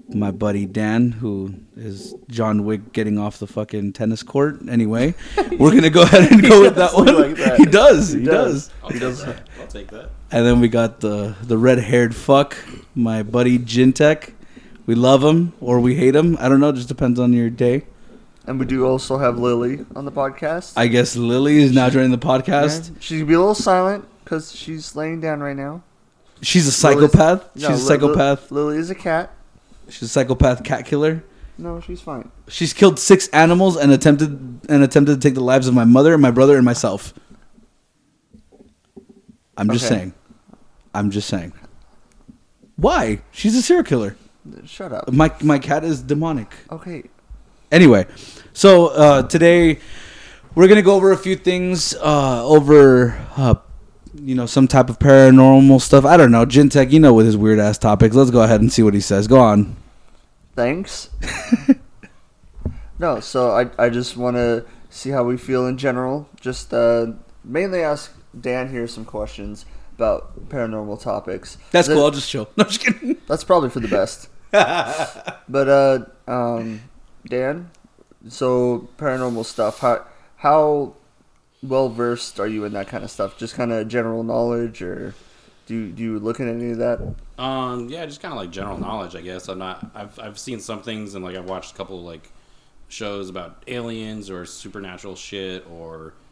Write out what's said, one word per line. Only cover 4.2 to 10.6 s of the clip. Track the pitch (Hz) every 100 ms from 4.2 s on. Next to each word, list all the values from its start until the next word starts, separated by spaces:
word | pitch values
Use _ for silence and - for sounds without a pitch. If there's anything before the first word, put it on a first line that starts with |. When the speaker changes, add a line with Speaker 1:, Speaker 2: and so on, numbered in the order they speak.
Speaker 1:
court. | - 139 147 143 -
Anyway, | 117 107 113 139 - - -
Speaker 2:
<laughs> | - 349
Speaker 1:
we're | 147 254
gonna | 160
go | 165
ahead | 175 190 180
and | 226
go | 233 208
Speaker 2:
He |
Speaker 1:
with | 196 170
that | 180
Speaker 2:
does | 175
look | 240
Speaker 1:
one. | 320
Speaker 2:
like | 277 -
that. | 143 123
Speaker 1:
He | 156
does. | 196 277 170 90
Speaker 2:
He | 147
Speaker 1:
He | 131
Speaker 2:
does. | 190 233 143 -
Speaker 1:
does. | -
Speaker 3:
I'll | -
Speaker 2:
He |
Speaker 3:
take | 120
Speaker 2:
does. | 127 131 120
Speaker 3:
that. | - - -
I'll | -
take | 104 104
that. | 107 - - -
Speaker 1:
And | - 117
then | 120